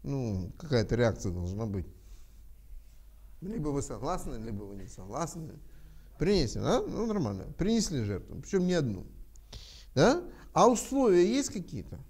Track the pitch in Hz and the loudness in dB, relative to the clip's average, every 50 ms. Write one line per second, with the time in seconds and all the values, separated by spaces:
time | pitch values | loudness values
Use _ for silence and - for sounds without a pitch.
0 | - 139 139 139 127 113 101 92 87 104 - - - 151 139 117 104 - 120 113 | -6 -4 -4 -2 -2 -2 -2 -2 -4 -6 -10 -12 -4 2 2 2 4 4 4 4
1 | 120 113 92 - - 101 85 87 87 90 95 101 113 107 98 95 85 - - - | 4 4 4 2 -4 -4 -4 -2 -4 -4 -4 -4 -4 -2 -2 -4 -4 -6 -12 -20
2 | - - - - - - - - - - - - - - - - - - - - | -20 -18 -18 -18 -18 -20 -20 -20 -20 -20 -20 -20 -18 -14 -14 -14 -14 -16 -20 -20
3 | - - - - - - - - 160 185 220 - 147 151 139 143 135 - 127 104 | -20 -20 -20 -20 -20 -18 -16 -12 -10 -8 -6 -4 -2 0 0 -2 -2 -4 -6 -6
4 | 120 151 185 175 - 170 131 113 110 113 104 101 104 98 101 98 92 123 - - | -4 -4 -4 -2 -4 -6 -6 -6 -6 -6 -6 -8 -8 -10 -10 -12 -12 -12 -14 -14
5 | 92 98 107 139 170 165 - 170 160 - - - - - - - - - - - | -12 -8 -6 -4 -6 -6 -6 -10 -12 -12 -14 -16 -18 -18 -18 -18 -18 -18 -18 -20
6 | - - - - 151 180 208 185 131 107 - 104 101 131 202 311 427 339 - - | -20 -20 -4 0 2 4 4 4 4 2 0 0 2 2 2 2 2 -2 -4 -4
7 | 220 226 208 208 143 104 101 95 - - 156 - 165 202 226 226 196 - 165 131 | -2 0 0 0 0 0 -2 -4 -8 -10 -4 -2 0 2 2 2 2 0 -2 -2
8 | 110 101 101 - - - - - 139 - - 190 180 180 180 170 147 117 101 - | -2 -2 -2 -4 -6 -10 -12 -12 -8 -2 0 2 2 4 2 2 2 0 -2 -4
9 | - - - - - - - - - - - - - - - - - - - 127 | -8 -14 -16 -18 -18 -18 -18 -20 -20 -16 -16 -16 -16 -16 -18 -18 -20 -4 4 6
10 | 156 226 285 349 - - - - - - - 151 190 233 254 - - - 262 277 | 8 8 6 4 0 -8 -14 -16 -18 -2 4 8 8 8 8 4 0 -2 0 4
11 | 262 226 180 175 175 202 233 277 269 - - 208 170 - 156 113 - - - 151 | 6 6 8 8 6 6 4 0 0 -2 -6 -8 -8 -8 -10 -10 -10 -10 -12 -14
12 | - | -14